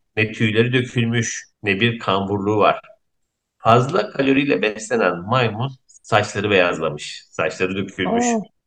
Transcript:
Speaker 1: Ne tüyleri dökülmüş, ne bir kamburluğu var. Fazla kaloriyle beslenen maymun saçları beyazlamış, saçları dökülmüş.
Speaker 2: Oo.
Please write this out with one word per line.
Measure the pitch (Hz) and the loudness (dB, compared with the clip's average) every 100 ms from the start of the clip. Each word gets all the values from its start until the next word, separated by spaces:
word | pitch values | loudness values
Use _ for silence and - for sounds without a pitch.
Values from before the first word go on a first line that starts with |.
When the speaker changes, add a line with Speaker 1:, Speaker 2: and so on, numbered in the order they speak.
| _ - | _ -2
Speaker 1:
Ne | 107 | -2
tüyleri | - 113 107 123 | 0 0 2 2
dökülmüş, | 127 123 127 117 120 107 - - _ | 0 0 -2 0 0 -2 -8 -14 _
ne | 104 98 | -4 0
bir | 117 113 | 0 0
kamburluğu | - 95 98 101 101 107 | -2 -2 0 -2 0 2
var. | 87 - - - _ _ _ _ _ _ | 2 2 -6 -20 _ _ _ _ _ _
Fazla | 113 117 135 190 208 | 4 4 4 -2 -4
kaloriyle | - 135 135 143 95 | -2 2 2 2 0
beslenen | 107 104 - 120 92 87 | 0 -4 -4 0 0 -2
maymun | 92 127 113 104 135 135 _ | -2 0 0 -2 -8 -8 _
saçları | _ - 107 104 104 104 | _ 0 0 0 -2 2
beyazlamış, | 98 87 78 78 73 - - - | 2 2 0 -4 -6 -12 -14 -14
saçları | - 80 - 92 98 | -4 -4 -2 -4 -2
dökülmüş. | 98 - 92 117 240 | -6 -4 -2 0 0
Speaker 2:
Oo. | 226 190 _ | -2 -6 _